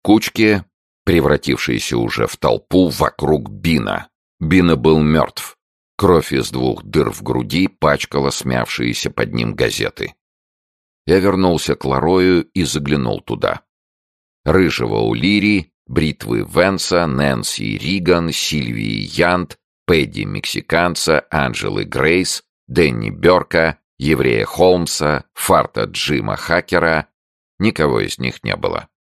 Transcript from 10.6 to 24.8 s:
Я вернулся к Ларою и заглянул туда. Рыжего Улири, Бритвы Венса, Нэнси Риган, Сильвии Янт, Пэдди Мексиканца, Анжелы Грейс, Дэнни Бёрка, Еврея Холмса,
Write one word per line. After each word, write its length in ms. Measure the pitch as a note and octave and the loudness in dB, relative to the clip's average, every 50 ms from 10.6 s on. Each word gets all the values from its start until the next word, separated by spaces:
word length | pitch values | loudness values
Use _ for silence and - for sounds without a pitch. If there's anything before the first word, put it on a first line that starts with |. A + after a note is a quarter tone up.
| _ _ _ _ _ _ _ _ _ | _ _ _ _ _ _ _ _ _
Я 120 | - E2+ F#2+ | 2 2 2
вернулся 580 | F#2 G2+ F#2+ F#2+ F#2+ F2+ E2+ D2+ - - C#2+ | 4 2 2 2 2 2 2 0 0 -2 -4
к 100 | - - | -4 -2
Ларою 580 | C2+ C2+ C2 C2 E2 F#2 F#2 F2+ F#2 F2+ E2+ - | -2 -2 0 0 2 2 4 4 4 4 2 0
и 200 | - _ F#2 E2+ | -2 _ -4 -2
заглянул 580 | C2 - D2+ C#2+ C#2 D2 C#2+ C2 A1+ G1+ G1+ - | -2 -2 -4 -2 -2 -2 0 0 -2 -4 -6 -6
туда. 400 | - A1+ G#1+ - G1+ G1+ - - _ _ _ _ _ _ _ _ _ _ _ _ _ _ _ _ | -8 -6 -4 -2 -4 -4 -6 -10 _ _ _ _ _ _ _ _ _ _ _ _ _ _ _ _
Рыжего 540 | D2 E2 F#2+ F#2 D#2+ C2+ - A#1+ A1 G#1+ G#1+ | 2 2 4 4 2 0 -2 -4 -4 -2 -2
Улири, 720 | A1+ A1 A1+ A1+ C#2 F#2+ G#2 G#2 G2 G#2 G#2 G2 D#2+ - _ _ _ | 0 -2 -2 0 0 0 2 2 2 2 0 0 -2 -6 _ _ _
Бритвы 540 | - B1+ B1+ D#2 D#2 C#2+ - - G#1 A#1+ A1 G1+ | -4 -2 -2 0 -2 -4 -6 -6 -4 -4 -4 -4
Венса, 600 | - - - F2+ F#2+ F#2+ F2 - - F#2 F2 F2 | -2 2 2 2 2 2 -2 -2 0 0 0 0
Нэнси 720 | D#2+ C2 C2+ D2 C#2 C2+ A#1 G#1+ - - - G#1+ G#1+ G#1 G1+ | 0 0 0 0 0 0 -2 -4 -6 -8 -6 -6 -6 -6 -4
Риган, 540 | G#1 C#2+ F#2 G2 E2+ D#2+ F2 E2+ E2+ E2 D2+ | -4 -2 -2 -2 2 2 2 2 2 -2 -4
Сильвии 760 | - - - D#2 D2+ C2+ A1+ A#1 A1 G#1+ G#1+ A1 G#1+ G1+ G1+ - - | -4 -4 -4 -4 -4 -4 -4 -6 -6 -4 -4 -4 -4 -6 -6 -2 0
Янт, 400 | E2+ F2 F2+ F2+ F2 - - - _ _ _ _ _ | 0 2 2 0 -2 -6 -10 -20 _ _ _ _ _
Пэдди 380 | - F2 D#2+ C#2 - - G1+ G1+ | 2 2 2 2 0 -4 -8 -8
Мексиканца, 1040 | G1+ G1+ G1+ - - - - - - D#2+ E2 F2 F2+ E2 - - - D#2+ D2 - - | -6 -6 -6 -6 -6 -6 -8 -4 -2 0 2 2 0 0 -2 0 2 2 2 0 0
Анжелы 540 | - D#2 C#2 B1+ A#1 - G1+ G1+ G1+ G1+ G1+ | -2 0 0 0 -2 -4 -6 -4 -4 -4 -6
Грейс, 600 | - - B1+ C2+ D#2 E2+ F#2 F#2 - - - - _ _ _ _ | -4 -2 0 2 2 2 2 2 -2 -4 -8 -10 _ _ _ _
Дэнни 420 | _ - F2 E2 C#2+ A#1+ A1+ A1 G#1+ | _ 0 2 2 2 2 -2 -6 -8
Бёрка, 680 | G1+ E2 E2 E2+ F2+ F2+ - - - E2+ E2 D#2+ C#2+ - _ _ _ _ | -8 0 4 4 4 4 2 0 0 0 0 0 -2 -4 _ _ _ _
Еврея 460 | C2 D2 D#2 C2 B1+ B1+ A#1 A1 G#1+ | 0 0 0 2 2 2 2 0 -2
Холмса, 800 | - - - F2 F#2 F2+ F2+ | -4 0 4 4 4 4 4